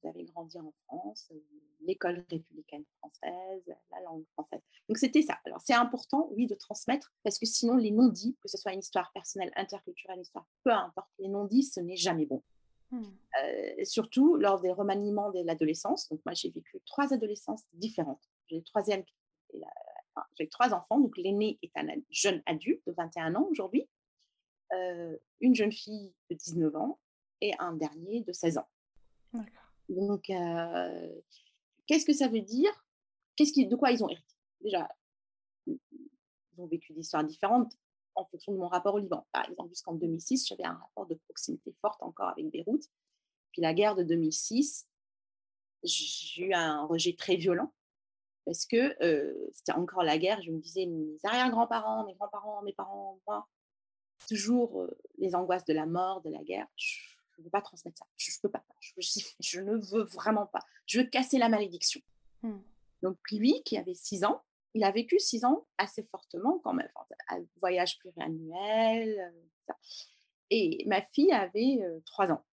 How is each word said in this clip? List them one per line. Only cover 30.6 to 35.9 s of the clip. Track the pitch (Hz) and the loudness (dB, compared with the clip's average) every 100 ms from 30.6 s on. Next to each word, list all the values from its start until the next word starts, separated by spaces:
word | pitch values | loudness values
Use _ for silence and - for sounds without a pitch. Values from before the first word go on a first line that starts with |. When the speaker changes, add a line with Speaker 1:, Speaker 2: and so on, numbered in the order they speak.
| 170 170 175 180 - - _ - _ _ _ _ - | -2 -2 -4 -6 -10 -14 _ -20 _ _ _ _ 2
Speaker 1:
qu'est-ce | 311 311 | 2 4
que | |
ça | 294 262 | 4 4
veut | 220 | 2
dire ? | 190 233 381 - _ _ _ _ _ - | -2 2 2 2 _ _ _ _ _ 4
Qu'est-ce | 294 | 6
qui, | 285 254 | 6 6
de | 240 | 6
quoi | 269 | 6
ils | 240 | 4
ont | 208 | 2
hérité ? | 175 _ _ _ _ | -4 _ _ _ _
Déjà, | - 185 160 - _ _ _ _ _ _ - | -2 -2 -2 -10 _ _ _ _ _ _ -8
ils | - _ | -8 _